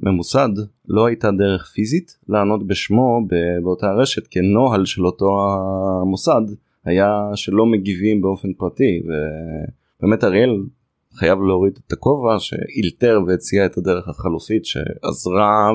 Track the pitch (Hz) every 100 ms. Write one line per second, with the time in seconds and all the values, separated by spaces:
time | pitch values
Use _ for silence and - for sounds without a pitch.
0 | 98 90 85 135 131 101 104 _ - 101
1 | 117 113 107 98 98 92 - - 110 170
2 | 180 _ - 107 101 107 95 95 - 110
3 | 127 117 101 87 85 87 87 90 104 101
4 | 139 - - 92 95 104 131 104 92 -
5 | 90 - 98 98 101 98 95 95 95 92
6 | 95 95 165 127 107 107 _ _ - 90
7 | 101 104 104 101 - 101 113 107 98 90
8 | 107 107 95 95 98 - 90 - 131 85
9 | 82 78 76 78 82 78 78 - _ _
10 | 95 107 107 95 123 104 98 - _ _
11 | _ - 85 95 95 92 98 - - -
12 | - 143 120 107 - - - - 90 -
13 | 120 107 90 90 - 101 92 - 95 90
14 | 87 - 85 82 - 107 - - - -
15 | - 85 90 92 104 107 104